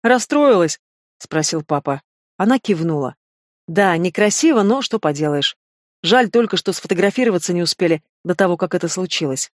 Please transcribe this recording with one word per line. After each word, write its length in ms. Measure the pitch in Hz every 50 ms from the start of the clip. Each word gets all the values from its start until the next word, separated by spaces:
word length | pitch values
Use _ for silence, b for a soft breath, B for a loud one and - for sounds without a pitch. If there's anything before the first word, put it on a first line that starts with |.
«Расстроилась?» 760 | - 233 247 247 220 _ - 294 294 277 233 185 170 156 - _ _ _ _ _ _ _ _ _
спросил 440 | - - - 160 151 - - 160 151
папа. 380 | - 156 143 - 147 139 139 _ _ _ _ _ _ _
Она 220 | - 185 214 262 269
кивнула. 580 | - - 202 160 165 170 160 147 135 127 139 _ _ _ _ _ _ _ _ _ _
«Да, 300 | - 160 196 202 190 170
некрасиво, 640 | 165 175 185 - - 208 208 208 - 294 330 294 226
но 180 | 196 202 233 269
что 180 | 269 - - 208
поделаешь. 580 | - 151 147 143 156 151 147 143 139 - - _ _ _ _ _ _ _ _ _
Жаль 280 | - 165 214 254 247 190
только, 260 | - 233 233 208 -
что 160 | 175 - -
сфотографироваться 800 | 180 - - - 196 170 190 202 - - 254 233 190 175 - -
не 100 | 175 175
успели 400 | 175 160 - - 185 165 165 156 _ _ _ _ _
до 100 | 170 180
того, 220 | - 196 180 175
как 180 | 165 190 165 -
это 140 | 175 - 170
случилось. 640 | - 185 185 175 - - 165 139 131 131 - - _